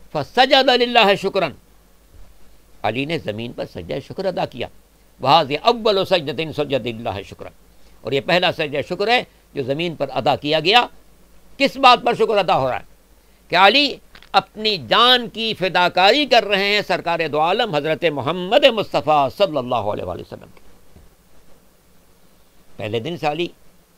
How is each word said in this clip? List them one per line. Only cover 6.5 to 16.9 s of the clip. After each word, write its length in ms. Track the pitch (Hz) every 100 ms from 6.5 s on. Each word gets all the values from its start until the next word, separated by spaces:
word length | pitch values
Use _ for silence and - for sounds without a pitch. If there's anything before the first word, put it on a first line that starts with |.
सजद 300 | 143 143 135
लिल्लाह 380 | 120 113 117 98
शुक्रन", 280 | 92 - 95 - _ - - -
और 100 | -
ये 60 | 135
पहला 320 | - 175 180
सजदा 300 | 151 151 143
शुक्र 280 | - 185 202
है 160 | 247 - _ _ 139
जो 60 |
ज़मीन 340 | 127 143 175 143
पर 120 | 131
अदा 280 | 135 143 131
किया 240 | 147 156
गया। 300 | 160 240 247 - - _ _ - - -
किस 180 | 269 262
बात 260 | 262 240
पर 140 | 247 190
शुक्र 200 | 226 202
अदा 180 | 175
हो 140 | 160 131
रहा 100 | 110
है? 80 | - - _ _ _ _ _
कि 60 | 170
अली 440 | 202 269 285 165 - - -
अपनी 440 | 196 - 208 220 185
जान 500 | 113 196 247 247 226
की 260 | 220 226
फिदाकारी 720 | 196 180 180 180 180 196 269 269
कर 180 | 240
रहे 300 | 202 196 202
हैं 80 | 208
सरकार 460 | 190